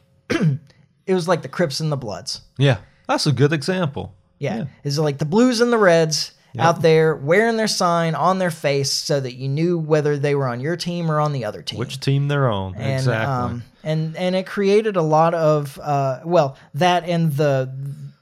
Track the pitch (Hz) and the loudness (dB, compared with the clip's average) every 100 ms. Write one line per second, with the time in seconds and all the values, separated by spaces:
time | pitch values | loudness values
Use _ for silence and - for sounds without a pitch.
0 | _ _ - 330 170 131 - _ _ _ | _ _ -6 -2 0 0 -4 _ _ _
1 | - 185 170 175 135 - 175 - 156 139 | -2 -2 0 -2 -2 -4 -2 -2 -4 -4
2 | 113 90 - - - - 139 107 - _ | -6 -10 -10 -12 -10 0 2 2 -4 _
3 | - 277 - 117 143 160 135 185 160 - | -4 0 0 2 2 2 -2 -2 -2 -4
4 | 95 - _ - 143 110 - - 143 139 | -10 -14 _ -10 -8 -6 -8 -10 -6 -2
5 | 151 139 151 202 254 226 240 233 196 165 | -2 -2 0 4 4 4 2 4 6 6
6 | 160 151 - - _ 113 160 165 160 160 | 4 0 -6 -12 _ 0 2 4 4 6
7 | 160 147 139 185 233 226 214 - 180 170 | 4 2 2 2 4 2 -2 0 0 0
8 | 165 143 165 190 180 165 147 139 135 - | 0 0 0 0 -2 -2 -2 0 -2 -4
9 | - 147 131 127 135 143 170 170 156 156 | -2 -2 -2 -6 -6 -2 0 0 0 0
10 | 147 147 147 143 131 120 143 170 175 175 | 2 0 0 0 -2 -4 -4 -6 -6 -6
11 | 165 151 151 139 107 95 - 110 123 - | -2 0 -2 -2 -6 -8 -10 -8 -8 -6
12 | - 139 143 143 131 101 95 95 135 135 | -2 0 0 0 0 -2 -4 -6 -4 -2
13 | 131 110 110 127 123 120 113 _ 156 156 | 0 0 -2 -2 -4 -6 -12 _ -6 -4
14 | 160 160 180 185 185 - 196 208 220 190 | -4 -4 -2 -2 -4 -2 2 2 2 0
15 | 156 151 165 170 156 151 143 - 151 143 | 2 4 4 2 2 2 -2 -8 -4 -2
16 | 135 127 165 175 139 - - 139 180 180 | -2 -4 0 2 2 -2 -12 -2 2 2
17 | 165 170 165 139 151 135 131 131 139 143 | 0 0 0 2 2 2 -2 -6 -12 -12
18 | 143 - | -16 -20